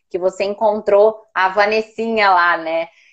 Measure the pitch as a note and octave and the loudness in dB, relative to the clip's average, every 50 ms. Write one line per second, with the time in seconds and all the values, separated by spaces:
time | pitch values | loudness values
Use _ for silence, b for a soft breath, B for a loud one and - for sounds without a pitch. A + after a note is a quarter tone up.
0 | b _ - F3 F3+ F#3 F#3 - G3 G3 G3+ - A#3 G#3 G#3 A3 G#3+ G3+ G3+ G3+ | b _ -8 -4 -4 -4 -2 -2 -4 -6 -4 -2 0 0 0 -2 0 2 4 4
1 | G#3 A3 G#3+ - - _ _ F3 F#3+ F#3 F#3 G#3 G3+ G#3+ A3 A3 A3 - _ A3 | 4 4 2 -2 -10 _ _ -2 -2 0 0 0 0 0 0 -2 -4 -6 _ -8
2 | A3+ A#3 A3+ A3 G3+ G3 F#3 F3 F3 F3 E3+ E3 E3 D#3+ D#3+ E3 E3 b b b | -6 -4 -2 0 2 2 2 2 2 0 0 -2 -4 -6 -6 -6 -6 b b b
3 | b b | b b